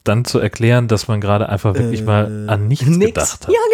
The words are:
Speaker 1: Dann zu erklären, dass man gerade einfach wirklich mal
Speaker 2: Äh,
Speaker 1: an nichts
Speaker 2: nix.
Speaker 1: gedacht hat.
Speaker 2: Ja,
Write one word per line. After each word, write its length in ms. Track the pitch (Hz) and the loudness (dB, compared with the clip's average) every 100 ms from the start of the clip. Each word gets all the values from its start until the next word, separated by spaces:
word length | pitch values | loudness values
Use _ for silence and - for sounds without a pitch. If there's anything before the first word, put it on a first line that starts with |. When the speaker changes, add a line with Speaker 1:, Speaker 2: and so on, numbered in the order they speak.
Speaker 1:
Dann 200 | - 107 | -2 -2
zu 140 | 123 123 | 0 0
erklären, 500 | 104 - 113 120 120 | -2 0 2 2 2
dass 180 | 110 - | -2 -2
man 140 | 104 | -2
gerade 280 | 101 104 110 | 0 0 0
einfach 240 | 101 110 | 0 0
wirklich 280 | 98 120 110 | 0 -2 -2
mal 440 | 107 104 104 107 107 | 0 0 0 -4 -4
Speaker 2:
Äh, 40 | |
Speaker 1:
an 160 | 104 104 | -2 0
nichts 200 | 139 131 | 0 2
Speaker 2:
nix. 280 | 170 214 | 2 2
Speaker 1:
gedacht 320 | - 76 - - | 0 -4 -6 -2
hat. 60 | |
Speaker 2:
Ja, 60 | 453 453 | 0 2